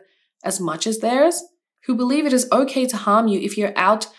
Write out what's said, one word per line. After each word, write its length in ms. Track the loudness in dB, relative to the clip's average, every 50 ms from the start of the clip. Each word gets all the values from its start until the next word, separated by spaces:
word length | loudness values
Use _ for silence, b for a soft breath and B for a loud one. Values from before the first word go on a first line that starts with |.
| b b b b b b b b -8
as 180 | -6 -4 -4
much 260 | -4 -4 -4 -4 -4
as 120 | -4 -4 -2
theirs, 440 | -2 0 2 4 4 2 2 -2 -8 -12 _ _ _ _ _ _ _
who 100 | -4 -2
believe 300 | -2 0 0 0 0 2
it 60 | 2
is 160 | 2 2 2 2
okay 340 | 2 2 2 0 0 -2 -2
to 100 | -2 -4
harm 320 | -4 0 2 2 2 2
you 140 | 2 0 0
if 160 | -2 -4 -4
you're 200 | -2 -4 -2 0
out 300 | 0 2 2 2 0 -2 B B